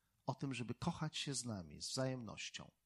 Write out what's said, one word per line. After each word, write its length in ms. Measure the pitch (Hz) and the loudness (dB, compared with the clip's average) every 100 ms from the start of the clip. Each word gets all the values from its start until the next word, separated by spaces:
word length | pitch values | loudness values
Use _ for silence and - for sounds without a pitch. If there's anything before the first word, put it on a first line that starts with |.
| _ _ - | _ _ -2
o 100 | - | 0
tym, 180 | 139 | 2
żeby 220 | 123 117 - | 0 0 0
kochać 420 | 175 - 156 - | 2 2 0 0
się 160 | 147 | 0
z 120 | 127 123 | 0 0
nami, 360 | 101 76 78 | -2 -4 -6
z 80 | - | -2
wzajemnością. 800 | 131 131 127 107 - - - - - | 2 2 2 -4 -4 -6 -6 -10 -14